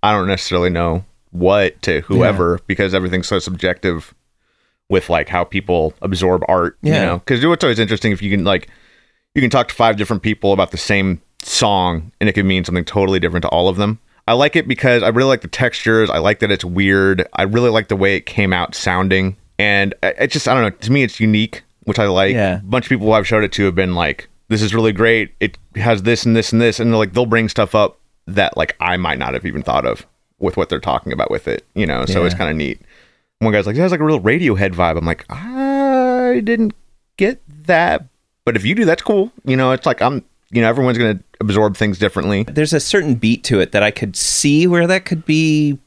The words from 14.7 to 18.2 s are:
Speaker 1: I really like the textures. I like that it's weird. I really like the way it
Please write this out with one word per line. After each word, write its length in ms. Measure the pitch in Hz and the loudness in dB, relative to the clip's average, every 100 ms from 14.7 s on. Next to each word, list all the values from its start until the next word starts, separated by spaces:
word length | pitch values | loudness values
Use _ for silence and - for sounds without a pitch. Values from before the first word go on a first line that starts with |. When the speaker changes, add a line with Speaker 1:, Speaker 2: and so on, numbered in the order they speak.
| 127 131 120 | 0 2 2
Speaker 1:
I 60 | 95 | 2
really 200 | 117 135 | 2 2
like 140 | 127 | 0
the 60 | - | -2
textures. 600 | - 127 - - 113 107 | -4 -4 -2 0 2 2
I 100 | 82 | 0
like 200 | 87 110 | 0 0
that 120 | 104 | 0
it's 140 | 98 | -2
weird. 640 | 92 90 98 98 95 92 - | -2 0 2 4 4 2 -2
I 80 | - | -2
really 280 | 98 113 120 | 0 2 2
like 180 | 110 104 | 0 0
the 80 | 98 | 0
way 200 | 98 | 0
it 80 | 95 | 0